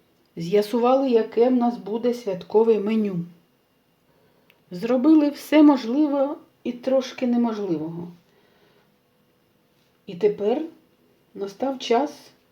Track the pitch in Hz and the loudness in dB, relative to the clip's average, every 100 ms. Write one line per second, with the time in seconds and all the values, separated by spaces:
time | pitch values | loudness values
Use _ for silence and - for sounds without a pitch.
0 | _ _ _ - 170 208 208 240 240 269 | _ _ _ -12 -2 0 0 0 2 2
1 | 277 233 220 - 247 254 240 233 196 226 | 2 2 0 2 2 2 0 -2 -6 -4
2 | 240 233 202 180 - 214 226 208 202 220 | -4 -4 -6 -8 0 2 4 2 2 -2
3 | 202 180 170 - _ _ _ _ _ _ | -2 -4 -8 -12 _ _ _ _ _ _
4 | _ _ _ _ _ _ - 180 226 254 | _ _ _ _ _ _ -16 -10 -2 2
5 | 277 320 294 285 - 294 294 269 226 269 | 6 6 4 -2 0 6 6 6 0 0
6 | 302 277 269 330 _ _ - 240 262 262 | 0 0 -2 -4 _ _ -12 -8 0 0
7 | 254 - 254 240 233 214 196 156 156 170 | -2 -6 -2 0 0 -2 -4 -4 -6 -10
8 | 175 - _ _ _ _ _ _ _ _ | -14 -16 _ _ _ _ _ _ _ _
9 | _ _ _ _ _ _ _ _ _ _ | _ _ _ _ _ _ _ _ _ _
10 | - 175 208 208 208 269 320 - _ _ | -18 -2 -2 0 -2 -2 -6 -14 _ _
11 | _ _ _ 196 196 - 262 262 - 233 | _ _ _ -12 -12 -8 -6 -6 -2 0
12 | 285 - - _ _ | 0 -8 -20 _ _